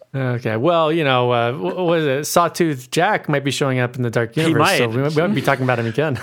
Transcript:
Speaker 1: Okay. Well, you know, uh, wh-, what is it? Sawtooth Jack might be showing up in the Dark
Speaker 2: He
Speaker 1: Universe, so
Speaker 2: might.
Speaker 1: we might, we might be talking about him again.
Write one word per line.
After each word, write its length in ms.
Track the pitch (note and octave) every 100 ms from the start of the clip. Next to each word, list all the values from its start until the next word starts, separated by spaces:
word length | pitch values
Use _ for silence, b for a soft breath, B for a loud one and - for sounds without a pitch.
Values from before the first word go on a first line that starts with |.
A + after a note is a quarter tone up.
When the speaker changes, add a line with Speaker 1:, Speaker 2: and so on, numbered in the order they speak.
| -
Speaker 1:
Okay. 420 | C3+ C3 A#2+ A#2 A2
Well, 360 | C#3 E3+ D#3
you 120 | E3
know, 260 | D3 B2+ B2
uh, 220 | A#2+ A#2
wh-, 240 | C3+ F3+ F#3
what 220 | F3+ E3+
is 80 | D#3
it? 240 | C3 D3+
Sawtooth 600 | - E3+ E3 E3+ C#3 B2
Jack 380 | - F3+ G3+ -
might 160 | C#3+
be 60 | C#3
showing 300 | B2+ C#3+ C3
up 160 | B2 B2
in 60 |
the 60 | A#2+
Dark 260 | A2+ A2+
Speaker 2:
He 60 | -
Speaker 1:
Universe, 360 | E3 D#3+ E3 F3+
so 80 | A#2+
Speaker 2:
might. 80 | A2+
Speaker 1:
we 60 |
might, 120 | C#3
we 80 | D3+
might 120 | F3
be 80 | G#3
talking 220 | C#3 C3+
about 140 | C3 A#2+
him 60 | A#2
again. 320 | A2 D#3 A#2+